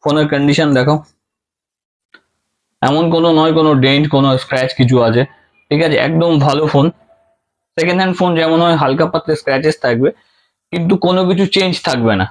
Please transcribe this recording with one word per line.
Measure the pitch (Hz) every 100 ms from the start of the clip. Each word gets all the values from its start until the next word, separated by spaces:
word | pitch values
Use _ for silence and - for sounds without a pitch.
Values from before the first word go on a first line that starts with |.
ফোনের | 151 147 151
কন্ডিশন | 143 143 147 156 131
দেখো, | 131 151 - _ _ _ _ _ _ _ _ _ _ _ _ _ _ _ _ _
এমন | 131 147 170
কোনো | 165 165 160
নয় | 160 160
কোনো | 156 143
ডেন্ট, | 135 139 151 143
কোনো | 139 131
স্ক্র্যাচ | - 131 131 -
কিছু | 123 127 117
আছে, | 117 139 _ _ _ _
ঠিক | 147 165
আছে? | 147 135
একদম | 160 170 156 143
ভালো | 139 151
ফোন। | 143 151 - _ _ _ _ _ _ _ -
সেকেন্ড | 170 180
হ্যান্ড | 185 180
ফোন | 180 165
যেমন | 160 160 170
হয়, | 165
হালকা | 139 135 160
পাতলা | 160 - 151
স্ক্র্যাচেস | - 131 147 156 127
থাকবে, | 117 139 - _ _ _ _ _
কিন্তু | 175 170 196 175
কোনো | 185 185
কিছু | 185 190 196
চেঞ্জ | 185 175 -
থাকবে | 131 113 101
না | 98